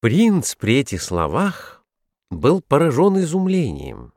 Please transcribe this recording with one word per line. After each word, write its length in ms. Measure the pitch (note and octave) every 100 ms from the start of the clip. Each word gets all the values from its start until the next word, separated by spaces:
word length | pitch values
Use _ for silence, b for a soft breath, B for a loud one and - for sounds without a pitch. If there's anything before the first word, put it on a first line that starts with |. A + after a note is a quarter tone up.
Принц 520 | - C#3 A3+ G3 - -
при 240 | G2+ B2
этих 220 | C#3 F2
словах 800 | - F2+ D#2 G2 G3 F3 - - _ _ _ _ _
был 300 | F2 A#2 F#3
поражен 640 | - C#3+ E3 B2 F#3+ F#3+
изумлением 880 | F3+ F3+ F#3 F#3+ D3 D2 C3+ G#2 A#2+